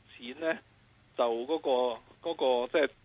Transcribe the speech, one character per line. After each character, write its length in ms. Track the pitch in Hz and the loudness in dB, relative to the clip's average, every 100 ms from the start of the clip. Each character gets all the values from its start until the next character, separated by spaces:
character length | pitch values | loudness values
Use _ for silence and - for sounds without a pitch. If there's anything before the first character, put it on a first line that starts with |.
| _ - | _ -16
錢 220 | 123 147 | -14 -6
呢， 180 | 160 - _ _ _ _ _ - | -4 -4 _ _ _ _ _ -2
就 180 | 120 117 131 | 0 0 -2
嗰 120 | 160 | -2
個， 720 | 147 127 123 113 - - 165 | 2 2 2 -2 -14 -10 -8
嗰 40 | 160 131 123 123 | 0 2 2 2
個， 100 | 165 | 2
即 60 | |
係 40 | 135 - | 0 -2